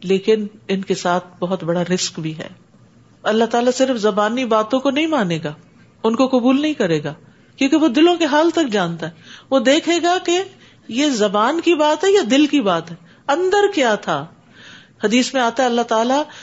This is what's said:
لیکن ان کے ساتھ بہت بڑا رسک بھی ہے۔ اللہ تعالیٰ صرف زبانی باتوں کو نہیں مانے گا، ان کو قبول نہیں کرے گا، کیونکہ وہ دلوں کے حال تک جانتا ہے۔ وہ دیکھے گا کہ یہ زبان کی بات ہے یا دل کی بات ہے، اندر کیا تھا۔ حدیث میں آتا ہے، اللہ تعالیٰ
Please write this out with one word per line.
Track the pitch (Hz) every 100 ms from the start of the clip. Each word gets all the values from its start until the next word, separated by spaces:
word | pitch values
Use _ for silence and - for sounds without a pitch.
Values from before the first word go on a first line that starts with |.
لیکن | 185 190 220 214 202 - -
ان | 196
کے | 196 185
ساتھ | 180 180 180 -
بہت | 180 180
بڑا | 165 175 175
رسک | 180 - -
بھی | 156 156
ہے۔ | - - _ _ - _ _ _
اللہ | - 220 226
تعالیٰ | 240 247
صرف | 247 262 233
زبانی | 208 202 214 247 240
باتوں | 220 214 262
کو | 277
نہیں | 269 320
مانے | 294 180 160
گا، | 151 151 _ _ - -
ان | 226 226
کو | 262
قبول | 254 247 269
نہیں | 302
کرے | 285 185 156
گا، | 147 - - _ _ -
کیونکہ | 269 302
وہ | 311
دلوں | 240 339 339
کے | 311
حال | 294 330
تک | 330 269
جانتا | 202 170 165 160
ہے۔ | - - - -
وہ | 269
دیکھے | 233 311 320 339
گا | 349 359 349
کہ | 359 392 - - _ -
یہ | 226 302
زبان | 233 208 208 233 330
کی | 330 302
بات | 302 311
ہے | 392
یا | 392 226
دل | 269 294
کی | 294
بات | 202 165 165
ہے، | 165 - - -
اندر | 302 370 415 403 320
کیا | 240 202
تھا۔ | - 147 160 - _ - - - - -
حدیث | 208 247 247
میں | 262
آتا | 233 233
ہے، | 247
اللہ | 240
تعالیٰ | 233 226 240 277 302 -